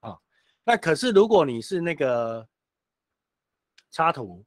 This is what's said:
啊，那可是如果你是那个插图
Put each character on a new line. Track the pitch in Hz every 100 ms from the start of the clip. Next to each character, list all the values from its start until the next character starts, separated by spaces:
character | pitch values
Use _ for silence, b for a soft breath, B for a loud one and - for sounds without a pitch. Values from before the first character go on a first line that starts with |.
啊， | 110 170 _ _ _ _
那 | - 240
可 | 165
是 | 156 247
如 | 196 214
果 | 208 143
你 | 117
是 | - 185
那 | 170
个 | 156 135 120 117 113 113 _ _ _ _ _ _ _ _ _ _ _ _ _ _
插 | - 160
图 | 139 107 90